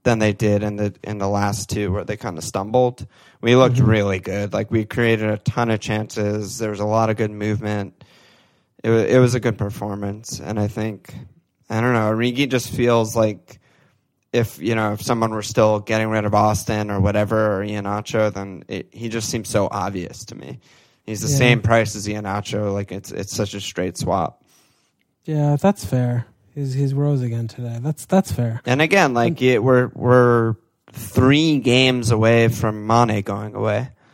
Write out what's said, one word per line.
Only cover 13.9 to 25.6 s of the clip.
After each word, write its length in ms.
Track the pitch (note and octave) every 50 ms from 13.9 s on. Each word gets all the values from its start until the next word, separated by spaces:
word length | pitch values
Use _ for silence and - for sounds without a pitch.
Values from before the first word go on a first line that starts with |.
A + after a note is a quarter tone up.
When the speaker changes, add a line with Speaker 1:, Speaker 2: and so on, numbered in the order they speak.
| _ _ _ _ _ _ _ _
Speaker 1:
if, 280 | - A#2+ A#2 - - -
you 160 | D#2+ A2 A2+
know, 180 | A2 G#2+ G#2
if 80 | G#2 G#2
someone 300 | - - A#2+ A2+ A2+ A2
were 120 | A2 G#2+
still 360 | G#2 - - A#2+ A2 G#2+ G#2+ G#2
getting 280 | G2+ - A2 A2 A2 A2
rid 160 | A2 G#2+ G#2
of 80 | G#2 G#2
Austin 560 | G#2 G#2 G#2+ G#2 - - - G#2+ G#2+ G#2 G#2
or 100 | G2+ G2
whatever, 600 | G#2 G#2 G2+ G#2 G#2 F#2+ A2+ A2 A2 G#2 G2 F#2+
or 20 | G#2
Iheanacho, 680 | G#2 G#2+ G#2 G2 G2 G#2 G#2+ G#2 - - A2 G#2+ G#2 -
then 300 | G2 G2 G2 F#2 - - -
it, 200 | G#2+ F#2 - _
he 160 | - A2 A#2 A2+
just 220 | A2 A2+ G#2 -
seems 180 | A#2+ A2+ G2+ -
so 200 | G#2 G#2 G2 -
obvious 540 | - G2+ F2+ G2+ G2 F2+ F2 - - - -
to 80 | - -
me. 240 | - C2+ - B2+ A#2 _ _ _ _ _ _ _ _ _
He's 160 | G#2+ A2 G#2
the 60 | - D3
Speaker 2:
Yeah. 60 | C#3+ C#3
Speaker 1:
same 220 | B2+ A#2+ A#2+ A2
price 320 | G#2 A2+ A#2 A#2 G#2+ G#2 -
as 100 | G#2 G#2 G#2+
Iheanacho. 640 | G#2 G#2+ G#2 G2 G2+ G#2 G2+ - G2+ G#2 G#2 G2+ G2
Like, 160 | G2+ G2+ -
it's, 180 | F#2+ G2 - -
it's 200 | - - G2 - -
such 200 | G#2 G#2 G2 -
a 60 | G2+
straight 360 | - - - - F#2 F#2 -
swap. 460 | - - F2 F2+ F#2 E2 - - _ _ _ _ _ _ _ _ _ _ _ _ _ _ _ _ _ _
Speaker 2:
Yeah, 320 | E3 D#3 D3+ D3 D3 D3
that's 260 | C#3+